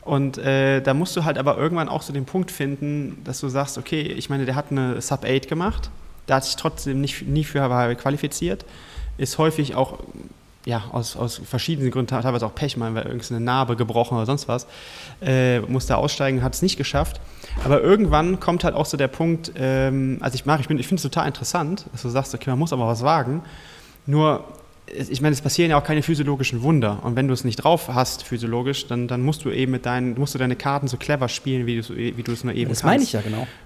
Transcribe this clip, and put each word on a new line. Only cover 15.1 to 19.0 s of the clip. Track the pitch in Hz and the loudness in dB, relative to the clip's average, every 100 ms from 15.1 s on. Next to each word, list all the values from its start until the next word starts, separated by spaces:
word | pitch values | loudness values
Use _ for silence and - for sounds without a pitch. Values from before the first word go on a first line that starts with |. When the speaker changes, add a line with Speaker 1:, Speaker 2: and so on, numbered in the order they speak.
| - | -8
Speaker 1:
äh, | 180 131 127 123 | 2 4 4 4
musste | - 131 - 123 | 2 -2 2 2
aussteigen, | 151 - 139 131 | 2 0 0 2
hat's | 127 - | 0 2
nicht | 185 - | 0 0
geschafft.“ | 143 143 151 - - - - - 135 | 0 0 0 -2 -12 -16 -6 -2 4
Aber | 139 | 4
irgendwann | 147 208 190 151 170 185 | 6 6 6 4 4 2
kommt | - 175 | 2 2
halt | 170 - | 2 0
auch | 151 | 0
so | |
der | 147 | 2